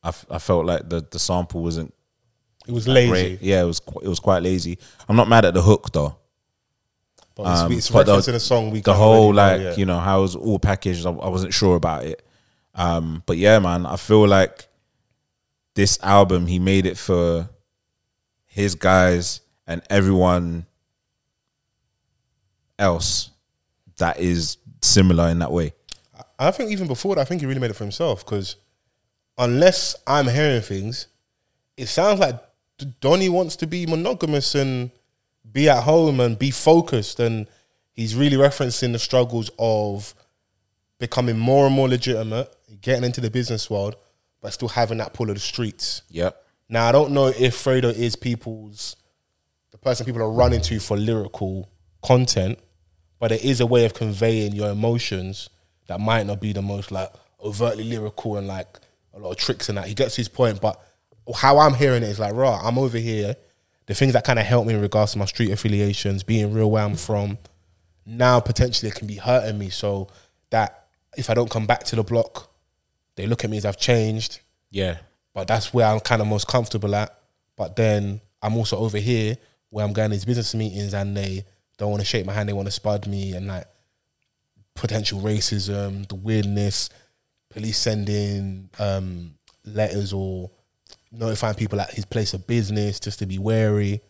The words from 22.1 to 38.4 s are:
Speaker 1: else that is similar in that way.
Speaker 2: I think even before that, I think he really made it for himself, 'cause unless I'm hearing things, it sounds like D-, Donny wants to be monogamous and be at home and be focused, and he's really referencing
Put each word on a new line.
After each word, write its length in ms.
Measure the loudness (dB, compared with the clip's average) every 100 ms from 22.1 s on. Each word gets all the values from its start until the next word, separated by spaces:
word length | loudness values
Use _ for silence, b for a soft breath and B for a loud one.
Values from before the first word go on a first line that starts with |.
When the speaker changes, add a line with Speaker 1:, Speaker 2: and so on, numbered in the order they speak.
| _ _ _ _ _ _ -2
Speaker 1:
else 540 | 0 0 0 -2 -6 _ _ _ _ _ _ -4
that 220 | -2 0
is 380 | 0 0 -2 -8 -14 -4
similar 480 | 2 6 6 6 4
in 100 | 2
that 120 | -2
way. 220 | -2 -4 -8 _ -18 _ _ -20 _
Speaker 2:
I 140 | -2
think 200 | 0 -4
even 160 | -4 -4
before 280 | -4 -2 -2
that, 60 |
I 40 | -2
think 160 | -4
he 60 | -4
really 120 | -4
made 120 | -4
it 40 | -6
for 80 |
himself, 420 | -10 -4 -4 -4 -4
'cause 300 | -6 -6 -12 _ _ _ _ _ _ _ -4
unless 580 | 0 4 4 4 -4 -8 -2
I'm 220 | 0 2
hearing 340 | 2 2 0
things, 460 | -2 -8 -8 -10 -14 _ _ _ _ _ _ -16
it 100 | -6
sounds 320 | 0 2 2
like 200 | 0 -2 _ _ _ _
D-, 160 | -16 -4
Donny 280 | 2 4 4
wants 260 | 0 -2 -4
to 100 | -6
be 180 | -6 -2
monogamous 720 | -2 -2 -2 -2 0 0 0
and 360 | 0 -2 -6 _ _ _ _ _ -10
be 200 | 2 4
at 140 | 4
home 360 | 4 4 4 2
and 180 | 0 0
be 140 | -2
focused, 680 | 2 6 6 4 -2 -4 -2
and 280 | -2 -2 -8 _ _ _ _
he's 220 | -8 -4 2
really 200 | 2
referencing 540 | 6